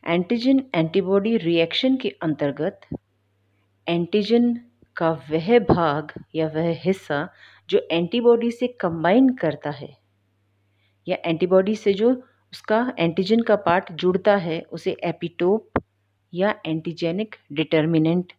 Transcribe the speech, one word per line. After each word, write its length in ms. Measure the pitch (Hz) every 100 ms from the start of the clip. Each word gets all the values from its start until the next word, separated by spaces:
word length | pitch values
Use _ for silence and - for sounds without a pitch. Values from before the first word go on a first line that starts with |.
| -
एंटीजन 540 | 170 180 233 247 269 262
एंटीबॉडी 640 | 170 160 190 185 196 202 226
रिएक्शन 600 | 165 170 165 - 262 262
के 120 | 214
अंतर्गत 720 | - 170 147 143 139 165 - - - _ _ _ _ _ _ _ _ -
एंटीजन 680 | 170 170 208 208 233 240 233 - _ _ -
का 140 | 165
वह 480 | 160 135 160 165 240
भाग 540 | - 180 165 143 151 - -
या 140 | 156 160
वह 320 | 151 170 165
हिस्सा 460 | 180 190 - 143 170 _ - _ _
जो 200 | 190 -
एंटीबॉडी 600 | 165 170 240 233 233 233
से 160 | 233 247
कंबाइन 680 | 247 185 165 160 214 262
करता 360 | 254 165 147 147
है 280 | 139 143 - _ _ _ _ _ _ _ _ _ _ -
या 80 | 180
एंटीबॉडी 520 | - 160 180 185 190 214
से 160 | -
जो 160 | 196 226 254 - _ _
उसका 400 | - - 214 247 -
एंटीजन 420 | 170 165 190 226
का 160 | 226 208
पार्ट 360 | 190 175 190
जुड़ता 440 | 160 180 180 196 202
है 240 | 170 165
उसे 360 | - 165 185 -
एपिटोप 800 | 175 165 170 _ 175 214 - - _ _ _ _ _
या 260 | 170 196 214 -
एंटीजेनिक 680 | 160 165 160 165 175 214 - _
डिटर्मिनेंट 800 | 147 156 160 156 165 156 175 180